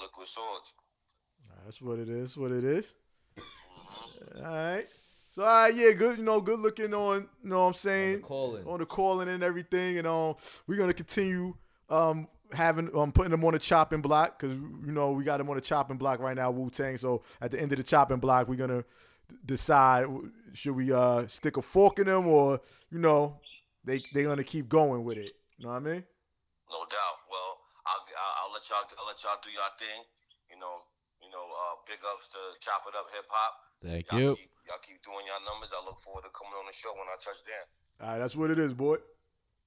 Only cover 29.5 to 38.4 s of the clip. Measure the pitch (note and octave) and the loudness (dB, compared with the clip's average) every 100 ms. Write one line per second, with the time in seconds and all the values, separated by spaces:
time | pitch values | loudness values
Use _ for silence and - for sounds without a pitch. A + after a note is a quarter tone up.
29.5 | G2+ G2 - A2 A2 - _ _ _ _ | -8 -8 -8 -12 -12 -18 _ _ _ _
30.5 | F2+ F2+ F2 _ _ _ _ F#2 F#2 F2 | -18 -14 -14 _ _ _ _ -20 -16 -14
31.5 | D#2+ F2 E2+ - G#2 G#2 G2 - G2 F#2+ | -8 -8 -8 -14 -12 -10 -10 -12 -16 -16
32.5 | F2+ - G2 G2+ G2+ F#2+ G#2 G2 G#2+ A2 | -12 -6 -6 -6 -10 -10 -12 -6 -2 -2
33.5 | - _ _ F2 E2+ E2+ A2+ C3+ C3+ - | -4 _ _ -10 -8 -4 0 0 -2 -8
34.5 | _ - F2+ - - G2+ G2+ G2 G2 G2+ | _ -16 -14 -16 -20 -16 -14 -10 -10 -10
35.5 | G#2+ G#2 F#2 F#2+ F#2 G2 G2 F#2+ - G2+ | -12 -10 -12 -12 -16 -16 -16 -16 -18 -14
36.5 | G2 G2 G2 A2+ G2 F#2+ F#2+ G2+ G2 G#2+ | -14 -12 -10 -10 -10 -12 -12 -12 -14 -14
37.5 | G#2+ F2 _ _ - A2 A2+ B2 D3+ | -14 -14 _ _ -16 -10 -6 -6 -4